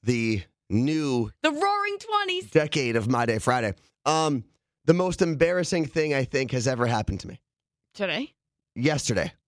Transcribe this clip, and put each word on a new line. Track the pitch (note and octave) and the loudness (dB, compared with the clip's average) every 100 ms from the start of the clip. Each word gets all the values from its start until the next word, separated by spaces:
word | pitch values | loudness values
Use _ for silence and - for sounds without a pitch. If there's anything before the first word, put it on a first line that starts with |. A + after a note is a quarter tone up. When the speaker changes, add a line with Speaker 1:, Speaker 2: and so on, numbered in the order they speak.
Speaker 1:
The | G#2+ A#2+ A2+ A2 - _ _ | 0 0 2 0 -4 _ _
new | G2+ C3 D#3 D3 B2+ G#2+ - | 0 2 0 0 0 -2 0
Speaker 2:
The | D#4 | -2
Roaring | D4 G4 G4+ G4+ G4+ | 0 0 0 -2 -6
Twenties. | A4+ G#4 G4 F4+ F#4 | -2 -2 0 -4 0
Speaker 1:
decade | D#3 D3+ D#3 B2+ A#2 | 0 2 -2 0 0
of | G#2+ | 0
My | B2 A#2+ | 0 0
Day | A2 | 0
Friday. | - B2 A2+ F#2+ _ _ - | 0 0 -2 -6 _ _ -2
Um, | D#3 D#3 C#3 - _ _ _ - | 2 2 0 -4 _ _ _ 2
the | |
most | E3+ F#3 E3+ | 2 2 2
embarrassing | F3 D3+ E3 F3+ E3 F3+ D3 | 0 4 2 2 0 0 0
thing | E3 D#3 | 0 0
I | C#3 C3 | 0 0
think | C#3+ C3 | -2 -2
has | B2+ A#2+ | -2 -2
ever | A#2+ A#2+ | 0 0
happened | A#2 G#2 G2 | 0 -2 -6
to | - | -8
me. | - _ _ _ _ _ | -16 _ _ _ _ _
Speaker 2:
Today? | - G3 F#3 C#4 _ _ _ _ - | -6 -4 -4 -6 _ _ _ _ -2
Speaker 1:
Yesterday. | C3 D3+ - G#2 - - | 0 0 0 -2 -2 -8